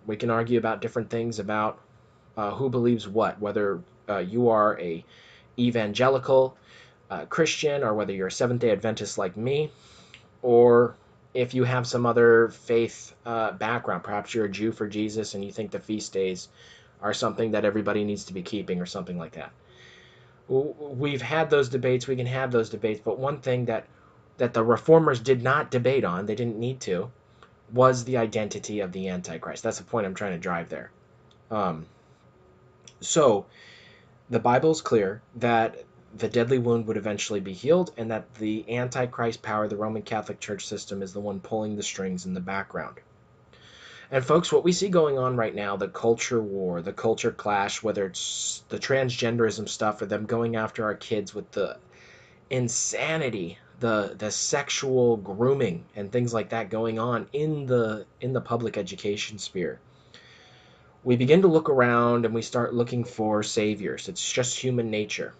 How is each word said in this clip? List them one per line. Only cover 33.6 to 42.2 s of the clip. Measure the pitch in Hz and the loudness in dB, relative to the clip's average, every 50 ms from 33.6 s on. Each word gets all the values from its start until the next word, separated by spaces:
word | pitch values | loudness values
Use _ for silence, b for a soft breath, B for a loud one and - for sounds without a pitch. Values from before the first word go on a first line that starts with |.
| B B B B B B B B B B B B _ - | B B B B B B B B B B B B _ -4
the | 117 110 | -2 0
Bible's | 107 120 123 131 156 160 156 - | 2 4 2 4 4 2 2 0
clear | - - 127 110 98 95 104 113 - _ - | 0 2 2 2 2 2 -2 -6 -12 _ -10
that | 117 120 120 117 113 113 113 - - - - _ - - - - | -4 0 2 2 2 2 0 -2 -8 -20 -20 _ -20 -20 -20 -10
the | 104 113 107 | -6 -4 0
deadly | 117 120 117 120 135 127 | 2 2 2 2 2 2
wound | 117 120 117 117 110 | 2 2 2 0 0
would | 110 107 | -2 -4
eventually | 107 95 110 101 98 - - 110 101 | -2 -2 -4 -4 -4 -4 -4 -4 -4
be | 92 98 92 | -4 -6 -10
healed, | 87 120 139 170 185 170 - - | -4 2 4 4 4 4 0 -4
and | 117 110 113 | -8 -6 -4
that | 110 107 - - - | -4 -4 -6 -8 -10
the | - 110 107 107 110 - - 117 | -6 -4 -4 -4 -4 -4 -4 -4
Antichrist | 123 123 123 - 135 123 123 - - 117 117 113 - - | -2 -2 -2 -2 -2 -4 -4 -2 -2 -2 -2 -4 -4 -6
power, | 113 107 107 107 | -4 -2 -2 -2
the | 104 107 | -2 -2
Roman | 101 107 110 110 110 104 | -4 -4 -4 -4 -6 -6
Catholic | - 113 107 107 - 95 - | -6 -6 -6 -6 -6 -10 -10
Church | - - 104 92 - | -8 -8 -8 -8 -8
system, | - 107 95 - - 101 98 98 | -8 -10 -10 -10 -10 -10 -8 -8
is | 92 92 | -8 -8
the | 101 | -8
one | 101 104 98 95 | -8 -6 -8 -8
pulling | - - 113 110 107 107 104 | -8 -6 -4 -4 -4 -4 -4
the | 104 95 | -6 -6
strings | - - - 95 95 92 90 | -8 -6 -6 -6 -6 -6 -6